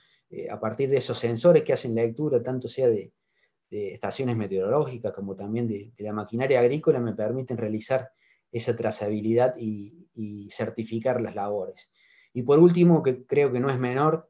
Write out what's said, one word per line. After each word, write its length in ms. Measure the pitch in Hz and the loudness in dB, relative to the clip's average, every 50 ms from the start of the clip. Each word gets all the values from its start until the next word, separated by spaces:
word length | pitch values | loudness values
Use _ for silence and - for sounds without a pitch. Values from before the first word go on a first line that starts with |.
| _ _ _ _ _ _ | _ _ _ _ _ _
eh, 200 | - - 120 - | -14 -12 -10 -10
a 100 | 107 104 | -8 -6
partir 300 | 110 110 110 - 139 131 | -6 -6 -4 -2 0 0
de 80 | 139 131 | 0 0
esos 200 | - - 120 - | 0 -2 -4 -4
sensores 460 | - 117 117 113 120 175 170 151 - | -4 -4 0 4 6 6 6 6 6
que 80 | - | 2
hacen 240 | 135 - - 123 110 | -2 -2 -2 -2 -2
lectura, 480 | 113 117 117 113 - 151 147 135 117 120 | 0 0 -2 -2 -2 -2 0 0 0 0
tanto 240 | 127 127 127 - 113 | -2 -4 -6 -6 -8
sea 220 | - - 131 120 | -4 0 2 2
de, 240 | 113 101 95 - _ _ _ _ _ _ _ _ _ _ _ _ | 2 2 -2 -8 _ _ _ _ _ _ _ _ _ _ _ _
de 240 | - 107 104 95 87 | -8 -8 -6 -8 -8
estaciones 420 | 113 - 101 - - 135 123 117 | -6 -6 -6 -4 -2 -2 -2 -2
meteorológicas 760 | 110 104 95 95 95 92 101 127 147 147 127 127 117 117 104 - | -2 -2 -2 -2 -2 0 2 2 0 0 -2 -4 -6 -8 -8 -6
como 240 | - 101 98 98 98 | -6 -8 -8 -8 -8
también 320 | 101 104 110 117 120 113 | -8 -6 -4 -2 -2 -2
de, 240 | 104 101 101 - - - | -4 -6 -8 -12 -14 -12
de 60 | 104 | -10
la 80 | 107 | -6
maquinaria 480 | 104 104 101 - 113 117 131 139 139 123 | -6 -6 -6 -6 -4 -2 0 2 4 4
agrícola, 400 | 120 120 139 156 156 165 147 123 | 4 4 2 2 2 2 2 2
me 140 | 120 113 98 | 2 -2 -2
permiten 440 | - 107 110 120 131 127 127 123 110 | -2 -2 -2 -2 -4 -6 -6 -6 -6
realizar 540 | 110 107 107 107 - - 131 131 - - _ _ _ _ _ _ _ _ | -4 -4 -4 -4 -4 -2 -2 -2 -2 -6 _ _ _ _ _ _ _ _
esa 240 | - 117 - - 117 | -10 -6 -4 -4 -2
trazabilidad 800 | - - 107 107 - 107 104 107 107 104 110 113 117 123 131 - - | -2 -2 -4 -4 -4 -4 -4 -2 -2 0 2 2 4 2 2 0 -2
y, 520 | 117 110 107 101 101 107 165 170 - _ _ | -6 -6 -6 -8 -10 -14 -20 -20 -20 _ _
y 360 | 117 110 104 104 104 101 101 | -12 -10 -10 -10 -12 -14 -12
certificar 720 | - - 113 107 - - 113 110 113 113 113 131 120 120 | -8 -6 -6 -6 -6 -6 -8 -6 -6 -4 -2 -2 -2 -2
las 120 | 113 104 - | -2 -6 -6
labores. 560 | 104 98 104 104 101 92 - - - - _ _ _ _ _ _ _ _ _ - | -6 -6 -4 -4 -6 -6 -8 -12 -16 -20 _ _ _ _ _ _ _ _ _ -10
Y 100 | - - | -4 2
por 160 | 127 143 156 | 4 8 8
último, 420 | 175 175 170 175 175 175 165 151 | 8 8 8 8 6 6 6 6
que 240 | - 131 123 - - | 4 2 0 -2 -4
creo 260 | - 139 143 143 131 | -2 2 2 2 2
que 80 | 123 123 | 2 0
no 100 | 127 139 | 0 0
es 100 | 135 127 | 0 -2
menor, 500 | 127 123 123 135 147 156 160 160 - _ | -2 -2 0 2 2 2 2 0 -4 _